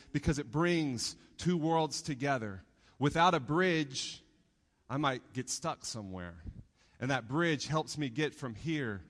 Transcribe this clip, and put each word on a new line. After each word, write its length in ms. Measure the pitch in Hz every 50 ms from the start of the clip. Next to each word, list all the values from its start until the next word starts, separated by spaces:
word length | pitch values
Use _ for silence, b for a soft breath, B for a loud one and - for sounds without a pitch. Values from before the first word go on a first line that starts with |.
| B B -
because 260 | 147 - 170 151 135
it 140 | 147 113 113
brings 640 | 151 170 175 175 165 156 143 123 113 - - - B B B B -
two 180 | - 165 180
worlds 460 | 170 147 160 165 165 156 151 127 - -
together. 600 | - 143 117 135 143 139 127 110 104 95 92 - - b b b b b -
Without 360 | 131 147 139 160 175 185 175
a 60 | 156
bridge, 840 | 123 - 147 170 185 185 170 160 156 139 135 - - - - - - _ _ _ _ _ _ _ _ _ _ _ _ -
I 100 | 123 139
might 340 | 151 139 127 123 - - -
get 180 | 127 123 -
stuck 340 | - - - 135 113 - -
somewhere. 520 | - - 117 104 95 92 90 87 87 85 85 - - - - - - b b b b b b
And 100 | 113 127
that 160 | 139 127 117
bridge 400 | 110 131 160 170 170 156 127 -
helps 320 | - 147 160 160 - - 151
me 100 | 147 131
get 260 | 117 131 156 147 -
from 200 | - 143 127 110
here 480 | 101 - 156 160 151 135 113 104 95 85 b